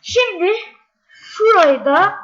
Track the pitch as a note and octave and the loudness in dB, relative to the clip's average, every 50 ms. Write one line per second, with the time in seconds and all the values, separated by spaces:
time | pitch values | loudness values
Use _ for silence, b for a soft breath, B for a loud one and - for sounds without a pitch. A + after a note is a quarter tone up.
0 | _ - - A#4 B4 A#4 G4 E4+ E4+ F#4 G#4+ A4 - - - _ _ _ _ _ | _ -4 -2 -2 -2 -2 -4 -4 -2 -2 -2 -4 -6 -16 -20 _ _ _ _ _
1 | _ _ _ - - - - - G#4+ A4 A4 F#4+ E4 D4 C#4 B3+ G#3 C#4 C#4 D#4+ | _ _ _ -20 -20 -20 -6 -2 2 2 4 4 4 2 2 0 0 -2 0 2
2 | F#4 G4+ G4+ - | 0 0 -2 -8